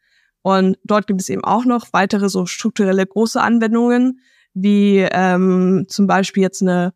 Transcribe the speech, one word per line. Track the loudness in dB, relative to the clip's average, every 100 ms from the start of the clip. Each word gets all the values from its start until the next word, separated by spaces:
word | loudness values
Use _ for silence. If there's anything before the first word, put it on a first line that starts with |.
| _ _ _ _
Und | -2 0 2 -2
dort | -2 -2 -2
gibt | -4
es | -4
eben | -6
auch | -2 -2
noch | 0 -2 -2
weitere | -2 -2 0 -2
so | -2 -4
strukturelle | -6 -6 -2 0 0 -2
große | -2 -2 0
Anwendungen, | 0 2 2 0 2 2 0 -4 _ _ _
wie, | -4 0 2 4 2
ähm, | 2 0 0 2 2 2 2 0 -2
zum | -2 0
Beispiel | 0 0 -2
jetzt | -2 -2
eine | -2 0 -2